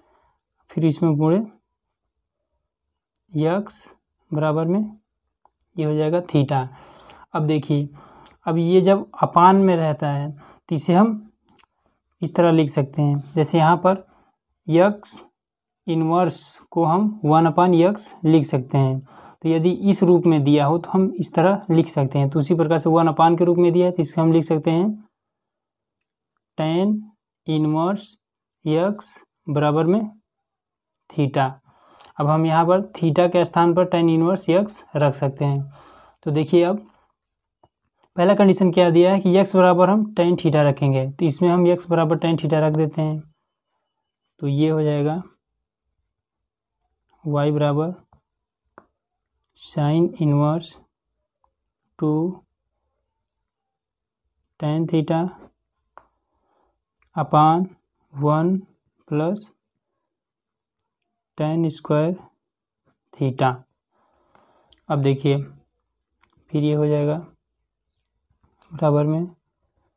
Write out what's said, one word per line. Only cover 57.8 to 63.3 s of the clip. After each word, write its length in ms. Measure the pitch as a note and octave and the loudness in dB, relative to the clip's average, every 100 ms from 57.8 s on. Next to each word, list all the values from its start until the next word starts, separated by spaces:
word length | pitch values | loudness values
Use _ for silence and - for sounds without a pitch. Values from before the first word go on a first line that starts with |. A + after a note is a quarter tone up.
| _ _ _ | _ _ _
वन 440 | C#3 D3 D#3 E3+ F#3+ - _ _ _ - | -4 -2 0 0 -4 -6 _ _ _ -8
प्लस 420 | D3+ D#3+ G#3 - _ _ _ _ _ _ _ _ _ _ _ _ _ _ _ _ _ _ - | -6 -4 -6 -10 _ _ _ _ _ _ _ _ _ _ _ _ _ _ _ _ _ _ -8
tan 300 | D3+ E3 E3 | -4 -2 -4
square 440 | C#3 - D3+ D#3+ F#3 - _ _ _ _ _ _ _ _ | -6 -4 -2 -2 -6 -14 _ _ _ _ _ _ _ _
theta। 400 | - C3+ | -6 -6